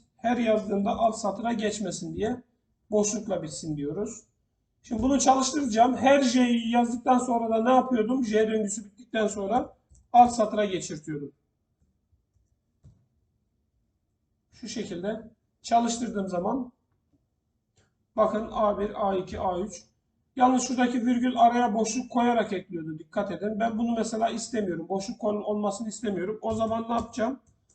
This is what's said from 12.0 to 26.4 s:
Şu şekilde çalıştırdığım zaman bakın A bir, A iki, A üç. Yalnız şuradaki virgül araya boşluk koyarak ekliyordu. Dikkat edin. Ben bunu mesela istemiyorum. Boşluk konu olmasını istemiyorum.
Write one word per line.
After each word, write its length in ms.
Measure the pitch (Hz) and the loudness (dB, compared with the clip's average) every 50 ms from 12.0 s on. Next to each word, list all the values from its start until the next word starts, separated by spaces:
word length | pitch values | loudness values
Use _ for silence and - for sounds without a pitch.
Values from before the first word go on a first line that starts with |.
| _ _ _ _ _ _ _ _ _ _ _ _ _ _ _ _ _ - _ _ _ _ _ _ _ _ _ _ _ _ _ _ _ _ _ _ _ _ _ _ _ _ _ _ _ _ _ _ _ _ _ | _ _ _ _ _ _ _ _ _ _ _ _ _ _ _ _ _ -20 _ _ _ _ _ _ _ _ _ _ _ _ _ _ _ _ _ _ _ _ _ _ _ _ _ _ _ _ _ _ _ _ _
Şu 140 | - 233 | -16 -14
şekilde 640 | 208 - 226 185 - 175 170 185 208 240 240 - - _ _ _ _ _ _ | -10 -8 -8 -8 -8 -8 -6 -6 -6 -6 -8 -12 -18 _ _ _ _ _ _
çalıştırdığım 680 | - - 233 233 233 226 - - 240 196 185 202 185 | -2 2 4 4 4 2 -2 -4 -4 -4 -4 -4 -4
zaman 440 | 180 175 175 190 220 254 269 247 - _ _ _ _ _ _ _ _ _ _ _ _ _ _ _ _ _ _ _ _ _ _ _ _ _ _ _ _ - | -2 -4 -2 -2 -2 -2 -2 -6 -8 _ _ _ _ _ _ _ _ _ _ _ _ _ _ _ _ _ _ _ _ _ _ _ _ _ _ _ _ 0
bakın 340 | 226 208 220 214 214 233 - | 2 2 2 2 -2 -4 -4
A 280 | - 226 214 208 196 196 | -2 0 0 0 0 -2
bir, 300 | 202 214 - - 202 196 | -4 -6 -4 -2 -2 0
A 80 | 190 | 0
iki, 220 | 180 - - 208 - | -2 -4 -6 -8 -4
A 200 | 208 185 180 175 | -4 -2 -2 -2
üç. 240 | 208 214 - - - _ _ _ _ _ _ _ _ _ - | -6 -6 -10 -16 -20 _ _ _ _ _ _ _ _ _ 0
Yalnız 320 | 262 247 254 262 247 - | 2 4 4 4 2 0
şuradaki 380 | - 240 254 247 240 262 233 220 | -2 0 0 0 2 2 0 0
virgül 320 | 254 240 240 247 254 247 | 0 0 2 0 0 4
araya 360 | 233 233 233 240 240 247 214 202 | 6 6 6 6 4 2 2 2
boşluk 380 | 226 214 - - 254 - - | 0 -2 -2 -2 -6 -8 -2
koyarak 420 | - 240 240 240 240 226 196 - 196 | 0 2 2 4 2 2 0 0 -4
ekliyordu. 460 | 180 - - 175 165 156 160 156 160 | -6 -6 -8 -10 -8 -8 -8 -10 -12
Dikkat 320 | - _ - 202 196 196 | -14 _ -4 -4 -4 -4
edin. 280 | 175 160 196 214 214 202 | -6 -6 -4 -4 -2 -2
Ben 180 | 233 226 214 | -2 -2 0
bunu 180 | 226 233 233 233 | -2 -2 0 0
mesela 340 | 226 208 - 220 214 226 226 | -2 -2 -2 -2 -2 -2 -2
istemiyorum. 600 | 233 214 - - 254 214 202 175 165 160 165 - | -2 -4 -8 -4 -4 -4 -2 -2 -4 -6 -4 -4
Boşluk 300 | 190 190 - 240 - - | -4 -4 -4 -6 -10 -4
konu 240 | 233 208 208 208 - | -2 -2 -2 -2 -2
olmasını 460 | 208 208 208 208 202 196 - 226 220 | -4 -4 -2 -2 -4 -4 -4 -8 -10
istemiyorum. 500 | - - 240 208 190 170 180 214 220 - | -8 -6 -4 -4 -2 -2 -4 -4 -6 -6